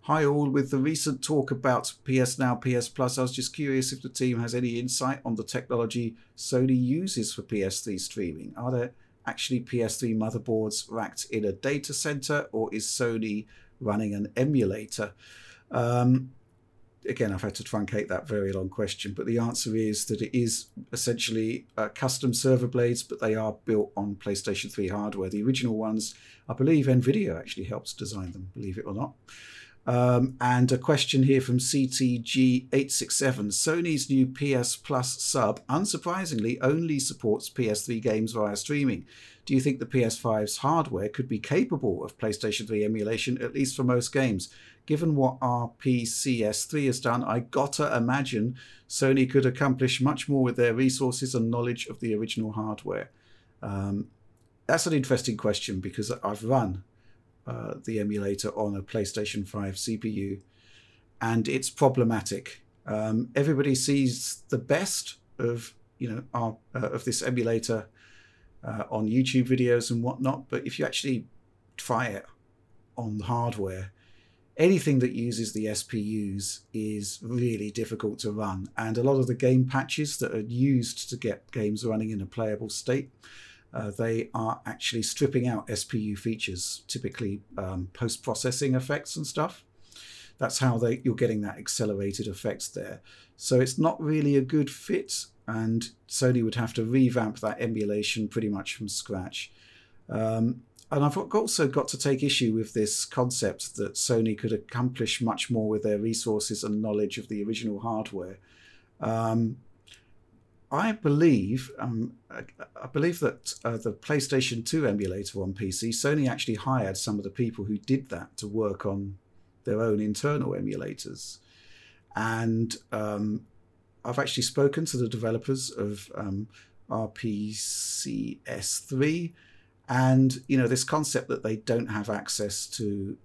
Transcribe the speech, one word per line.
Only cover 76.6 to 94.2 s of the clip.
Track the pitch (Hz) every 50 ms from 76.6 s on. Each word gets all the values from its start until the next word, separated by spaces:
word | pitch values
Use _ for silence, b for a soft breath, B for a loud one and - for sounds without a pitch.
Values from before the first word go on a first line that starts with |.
| _ _ -
is | 113 107 107 107 104 101 98 - - -
really | 113 120 123 123 120 113 104 104 104
difficult | 101 120 113 - 113 104 - 107 107 -
to | - 110 104
run, | 107 107 101 95 95 95 - -
and | - 110 113 113 117
a | 120
lot | 135 139 135
of | 127 120
the | 123
game | 127 - 127 127 131 131
patches | 127 - 135 135 135 - - 151 147 -
that | - - - -
are | 113
used | 107 113 120 120 131 139 135 123 113 113 - - - -
to | -
get | 123 - 113 98 - _ - -
games | 120 107 104 104 104 117
running | 117 110 110 110 110
in | 110 101
a | 95
playable | 92 - - 113 110 107 104 117 107
state, | - - - - 123 139 135 - _ B B B B B B B B B B B -
uh, | - 110 104
they | 101 - 117 113 113 113 113 - -
are | - 110 110 113 - -
actually | - 113 - - - - 117 107
stripping | - - - 147 135 139 135 123
out | 123 113 104 - -
S | 113 101 -
P | - - 113
U | 107 107 104
features, | 98 - 117 110 110 - - 92 87 - - - - - -
typically, | - 127 - 98 - - 117 101 98 104 - _ - -
um, | 98 92 95 92 90 92 _
post-processing | - 120 113 - - - - 113 - - 127 123 - 147 135 131
effects | 127 127 - 143 147 - - -
and | 160 151
stuff. | 143 - - 151 180 185 - _ _ _ B B B B B B B B B B B B _
That's | 135 120 - -
how | 135 127 117 113
they, | 117 117 120 127 -
you're | 131 110
getting | - 123 110 110 107 104
that | 101 98 -
accelerated | - - - - 117 107 104 98 101 101 101 - -
effect | 113 92 - - 113 98 98 - - -
there. | - - 101 101 - B B B B B B B
So | _ - - 131 123
it's | 127 123 127 -
not | 156 165 160 - 160
really | 147 156 156